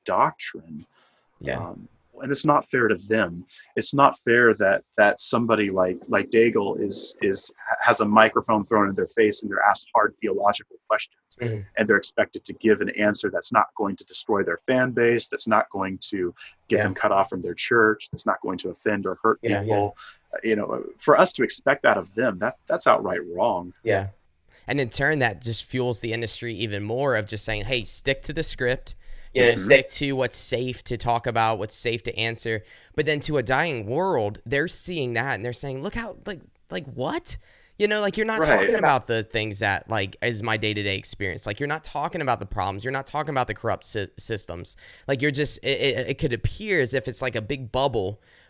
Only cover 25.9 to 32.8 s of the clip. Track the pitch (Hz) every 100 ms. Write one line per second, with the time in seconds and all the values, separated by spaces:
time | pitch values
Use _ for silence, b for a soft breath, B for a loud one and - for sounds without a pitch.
25.9 | 117 120 113 113 - 120 101 110 101 104
26.9 | 120 143 113 98 110 - 107 104 127 107
27.9 | - - 135 - 160 156 - 123 127 -
28.9 | - b b b 131 120 117 98 139 135
29.9 | - 143 135 123 - - 120 127 120 -
30.9 | 117 120 117 123 113 113 110 107 - 120
31.9 | 117 - - 113 113 117 110 - b